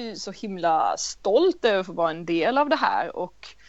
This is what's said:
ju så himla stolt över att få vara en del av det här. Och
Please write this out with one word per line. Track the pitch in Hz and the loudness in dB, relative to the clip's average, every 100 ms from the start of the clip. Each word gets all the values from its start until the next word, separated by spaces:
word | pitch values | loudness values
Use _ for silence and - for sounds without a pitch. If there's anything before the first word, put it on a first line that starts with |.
ju | 233 190 | -8 -10
så | - | -12
himla | 190 208 185 170 160 110 76 | -10 -8 -2 2 2 2 -2
stolt | - - 202 220 370 - 240 | -6 -4 2 4 4 2 2
över | 196 | 2
att | 185 | 0
få | |
vara | 175 165 | -2 -2
en | 160 170 | -2 -2
del | 170 170 262 | 0 2 2
av | 294 | 2
det | 294 | 2
här. | 254 98 151 - | 2 0 -2 -6
Och | 180 - - - | -8 -10 -20 -20